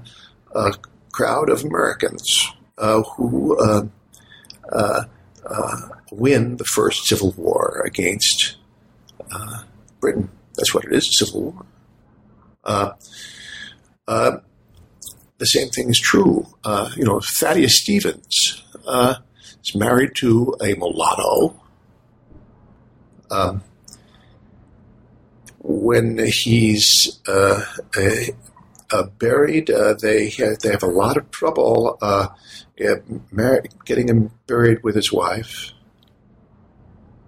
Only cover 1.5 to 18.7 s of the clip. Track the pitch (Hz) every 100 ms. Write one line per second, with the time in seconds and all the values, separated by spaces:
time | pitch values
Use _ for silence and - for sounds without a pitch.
1.5 | - 151 - - - - - - - -
2.5 | - _ - 107 110 107 - 123 131 147
3.5 | - 110 104 104 - _ - - - -
4.5 | - - - 104 - - - _ _ -
5.5 | 107 - - - - _ 98 127 135 117
6.5 | 123 - - 104 - - 104 98 90 85
7.5 | - - - - - 90 98 - - -
8.5 | - _ _ _ _ _ - - 98 107
9.5 | 113 - - - _ - 107 95 - _
10.5 | - - - - 127 - - - 98 -
11.5 | 185 - _ _ _ _ _ _ _ _
12.5 | _ 101 104 98 98 - - - - -
13.5 | - - - _ _ - 113 117 - -
14.5 | _ _ - - _ - - _ - 117
15.5 | 135 127 - 127 117 - - 98 - -
16.5 | _ - 101 110 165 123 104 - - 123
17.5 | 170 131 - - 202 - - - - -
18.5 | - -